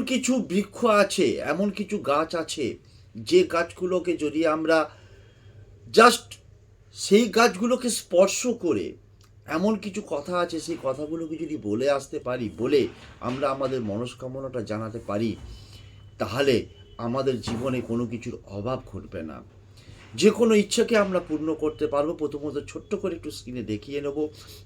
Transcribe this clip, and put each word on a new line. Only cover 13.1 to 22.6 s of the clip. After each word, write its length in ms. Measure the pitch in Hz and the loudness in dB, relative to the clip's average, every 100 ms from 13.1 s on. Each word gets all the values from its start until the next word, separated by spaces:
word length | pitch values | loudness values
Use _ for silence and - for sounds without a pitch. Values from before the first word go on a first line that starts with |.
| - | -10
আমরা 240 | 120 131 139 | -6 -2 -2
আমাদের 300 | 135 135 131 107 | 0 -2 -2 -4
মনস্কামনাটা 720 | 104 123 - 131 131 135 123 104 | -4 -6 -10 -12 -10 -8 -6 -6
জানাতে 280 | 107 110 110 - | -6 -6 -10 -4
পারি, 240 | 104 113 - - - - - - - - - | -2 -2 -4 -10 -16 -18 -20 -20 -20 -20 -10
তাহলে 400 | 104 120 139 113 82 - - - 117 | -6 -2 2 2 0 -14 -20 -10 -6
আমাদের 280 | 131 135 120 | -2 -2 -2
জীবনে 380 | 107 113 131 127 | -4 -6 -4 -4
কোনো 240 | 117 117 120 | -4 -4 -4
কিছুর 280 | 117 120 110 - 101 | -6 -10 -12 -12 -8
অভাব 220 | 104 127 - | -6 -6 -8
ঘটবে 300 | 95 - 92 | -14 -12 -10
না, 140 | 80 65 - - - - - - - | -10 -12 -18 -20 -20 -20 -20 -20 -16
যে 160 | 113 190 | 4 4
কোনো 220 | 208 233 214 | 6 6 6
ইচ্ছাকে 400 | 202 - 226 220 | 4 2 4 4
আমরা 220 | 196 180 170 | 4 0 -2
পূর্ণ 200 | 151 156 156 | -4 -2 0
করতে 220 | 151 151 151 | -2 -2 -2
পারবো। 240 | 143 151 | 0 0
প্রথমত 420 | 165 147 143 147 139 | -2 -4 -4 -6 -6